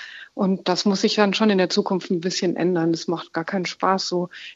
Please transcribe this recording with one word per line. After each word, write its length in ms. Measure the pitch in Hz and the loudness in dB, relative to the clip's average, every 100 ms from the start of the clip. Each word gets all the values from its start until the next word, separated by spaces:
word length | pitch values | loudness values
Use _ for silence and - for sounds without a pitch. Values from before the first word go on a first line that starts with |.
| - - - | -16 -18 -14
Und 360 | - 196 190 - | -2 0 0 0
das 180 | 180 208 | 0 2
muss 160 | 190 | 2
sich 140 | 220 208 | 2 2
dann 180 | 202 | 2
schon 160 | 190 220 | 4 4
in 80 | 196 | 4
der 100 | 180 | 2
Zukunft 420 | - - 190 - | 2 0 -2 -2
ein 100 | 180 | -2
bisschen 360 | 180 180 180 - | -2 -2 -2 0
ändern. 360 | 170 180 165 | 0 2 2
Es 140 | 165 - | 0 -2
macht 280 | 160 - | -4 -4
gar 100 | - | -6
keinen 220 | 165 196 175 | -4 -4 -4
Spaß, 420 | - 190 190 - | -2 0 2 0
so 220 | 180 175 - - | -2 -4 -8 -18